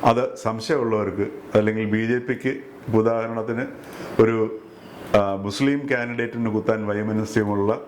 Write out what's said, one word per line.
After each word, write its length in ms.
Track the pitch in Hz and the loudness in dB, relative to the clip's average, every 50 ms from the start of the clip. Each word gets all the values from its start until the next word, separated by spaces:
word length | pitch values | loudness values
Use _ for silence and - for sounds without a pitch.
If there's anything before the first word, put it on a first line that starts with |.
| - 120 | 6 4
അത് 140 | 117 117 131 127 - - - | 4 4 2 0 -4 -4 -4
സംശയമുള്ളവർക്ക്, 800 | 113 110 113 110 - 160 143 120 113 110 107 104 101 90 98 101 - - - - - - 107 | -4 -4 -2 -2 0 0 0 2 2 2 2 0 0 0 -2 -2 -2 -4 -12 -16 2 2 4
അല്ലെങ്കിൽ 280 | 104 107 110 110 110 107 107 | 4 4 2 0 0 0 0
ബി 80 | 110 113 113 | 0 2 2
ജെ 80 | 123 123 123 127 | 0 0 0 -2
പിക്ക് 260 | 127 120 - 131 131 139 - - - - - - 107 110 | -6 -2 -2 -4 -4 -4 -8 -14 -18 -16 -8 0 2 4
ഉദാഹരണത്തിന് 640 | 110 113 113 113 113 117 113 113 110 113 117 117 131 139 - - - - - - - - - - 113 | 4 4 2 2 -2 -4 -4 -6 -4 -4 -4 -4 -4 -6 -8 -14 -16 -16 -14 -14 -12 -12 4 4 6
ഒരു, 140 | 110 113 110 110 110 - - - - - - - - - - - - - 104 | 6 6 2 0 0 -2 -8 -14 -16 -20 -20 -20 -20 -18 -16 -14 2 2 4
ആ, 20 | 101 98 98 98 98 | 4 4 0 -2 -4
മുസ്ലിം 360 | 101 104 - 139 139 143 143 143 139 131 | -6 -2 0 0 2 2 0 0 0 -2
കാൻഡിഡേറ്റിന് 580 | 123 120 120 120 120 120 117 - 120 117 113 107 110 | 0 0 -4 -2 -2 -4 -4 -2 -2 -2 0 0 0
കുത്താൻ 240 | 110 - 110 107 107 104 | 2 2 0 0 0 -2
വൈമനസ്യമുള്ള 800 | 104 104 107 107 110 107 107 107 - 117 107 104 101 101 101 104 117 127 - | -2 -2 0 0 0 -2 -2 0 0 0 2 2 2 0 2 0 0 -2 -4